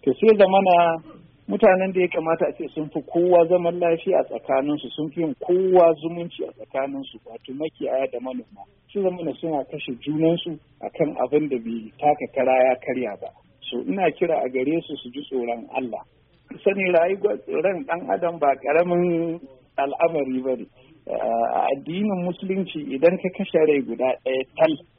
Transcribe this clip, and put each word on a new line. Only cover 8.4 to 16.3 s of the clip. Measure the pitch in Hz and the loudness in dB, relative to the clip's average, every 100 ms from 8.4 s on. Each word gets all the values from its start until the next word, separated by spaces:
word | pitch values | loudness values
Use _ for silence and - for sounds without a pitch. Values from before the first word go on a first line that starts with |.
| 117 - - _ _ | -12 -20 -20 _ _
Su | 202 | -4
zama | 190 180 | -4 -2
na | 165 | -8
suna | 127 165 151 135 | -6 -4 -4 -6
kashe | 156 - 120 | -10 -10 -10
junansu | 143 151 160 170 - 151 _ _ | -6 0 2 2 -2 -12 _ _
a | - | -14
kan | - 151 139 127 | -2 -2 0 0
abin | 147 151 | 0 0
da | 127 | -4
bai | 113 113 110 _ | -4 -8 -10 _
taka | 139 151 135 | 0 0 -2
kara | - 127 | -2 2
ya | 131 127 127 | 4 4 2
karya | - 127 120 98 | -2 -4 -4 -8
ba. | - _ _ _ | -14 _ _ _
So | - 120 | -10 -8
ina | - 190 180 | -4 0 0
kira | - 175 151 | 0 0 0
a | 127 | 0
gare | 127 131 165 | -2 0 -2
su | 165 | -4
su | 143 123 | -14 -12
ji | 127 147 | -14 -8
tsoron | 131 120 117 - | -6 -4 -6 -6
Allah. | 131 131 110 - _ _ | -6 -6 -8 -14 _ _